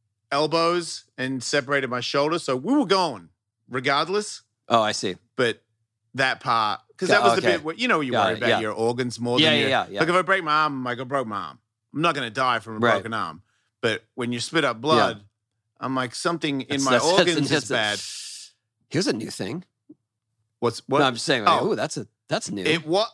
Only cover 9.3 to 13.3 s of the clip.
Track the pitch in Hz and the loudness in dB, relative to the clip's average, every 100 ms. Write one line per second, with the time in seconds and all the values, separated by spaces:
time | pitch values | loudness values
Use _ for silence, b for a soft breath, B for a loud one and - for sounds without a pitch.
9.3 | 123 156 147 135 123 87 98 160 180 180 | 2 4 4 2 0 -2 -2 2 2 2
10.3 | 190 156 151 151 135 123 120 127 139 110 | 0 2 2 2 0 -4 -6 -4 -2 -2
11.3 | 101 80 - _ _ _ 139 170 143 117 | -6 -8 -14 _ _ _ -2 0 0 -4
12.3 | 107 127 117 113 110 117 101 110 110 87 | -2 0 0 -4 0 2 2 0 -6 -6